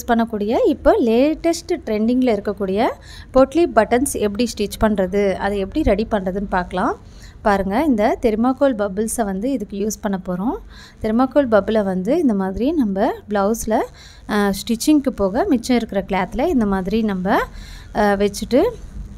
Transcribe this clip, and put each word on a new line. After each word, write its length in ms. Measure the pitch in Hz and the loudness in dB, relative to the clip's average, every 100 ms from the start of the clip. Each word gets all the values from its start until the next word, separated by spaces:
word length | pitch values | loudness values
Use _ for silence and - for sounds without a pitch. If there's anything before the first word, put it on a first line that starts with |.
| - | 2
பண்ணக்கூடிய, 500 | 233 226 214 202 294 453 | 0 0 -2 -2 2 2
இப்போ 300 | - 277 415 | 2 2 4
லேட்டஸ்ட் 720 | 240 226 294 311 330 330 - | 4 4 2 0 -2 -2 -4
ட்ரெண்டிங்ல 640 | 339 - 214 220 254 254 208 | -6 -4 -2 0 2 2 0
இருக்கக்கூடிய 500 | 208 202 196 196 294 554 - - - | -2 -4 -2 0 0 -2 -12 -18 0
பொட்லி 320 | 262 269 311 339 | 4 4 4 2
பட்டன்ஸ் 380 | 226 214 240 285 | 2 2 2 0
எப்படி 360 | - 214 202 233 - | -2 -2 0 -2 -2
ஸ்டிச் 240 | 202 - | -6 0
பண்றது, 520 | 220 202 185 202 202 | 0 2 0 0 0
அதை 260 | 180 202 202 | 0 -2 -2
எப்படி 240 | 190 302 | -4 0
ரெடி 240 | 269 202 220 | 2 2 0
பண்றதுன்னு 360 | 214 190 190 196 | -2 -2 -4 -2
பார்க்கலாம். 480 | 185 180 180 254 453 - - - - | -2 -2 -2 -2 -4 -10 -20 -20 -4
பாருங்க, 420 | 220 196 190 214 | 0 2 2 0
இந்த 340 | 320 220 226 381 | 2 2 2 2
தெர்மாக்கோல் 520 | 233 214 247 262 277 | 0 2 0 2 0
பபிள்ஸை 500 | 214 202 190 220 - | 0 -2 -4 -4 -2
வந்து 280 | 208 190 254 | -4 -2 -2
இதுக்கு 340 | 262 202 196 208 | -4 -6 -6 -6
யூஸ் 140 | 202 | -4
பண்ண 200 | 208 190 185 | -4 -4 -4
போறோம். 300 | 180 220 427 - - - - | -4 -4 -4 -8 -20 -20 -8
தெர்மாக்கோல் 460 | 220 220 262 294 262 | -2 0 2 2 4
பபிளை 360 | 214 196 220 | 4 4 0
வந்து 340 | 196 185 185 330 | 0 -2 0 2
இந்த 160 | 285 | 2
மாதிரி 380 | 202 190 190 262 | 0 -2 -2 0
நம்ம 420 | 339 214 190 254 440 208 | 0 0 0 -2 -2 -4
பிளவுஸ்ல, 520 | 208 196 226 - 233 494 - - - - | 0 0 0 0 0 -2 -8 -20 -16 -4
அ, 220 | 208 202 | 0 0
ஸ்டிச்சிங்க்கு 560 | 196 - 233 - 302 262 | 0 -2 -2 2 2 2
போக 360 | - 196 226 392 | 0 0 0 0
மிச்சம் 280 | 247 - 240 | 0 2 0
இருக்கிற 280 | 226 196 190 | 0 -4 -2
கிளாத்ல 380 | 185 180 214 330 | -2 -2 -2 0
இந்த 200 | 277 208 | 2 0
மாதிரி 360 | 190 185 220 | 0 0 0
நம்ம, 360 | 220 185 185 302 523 - - - - - | 0 0 0 0 0 -8 -16 -16 -8 0
அ, 200 | 208 196 | 2 2
வச்சுட்டு, 540 | 202 202 220 254 440 453 - - - | 0 -2 0 2 2 0 -10 -14 -14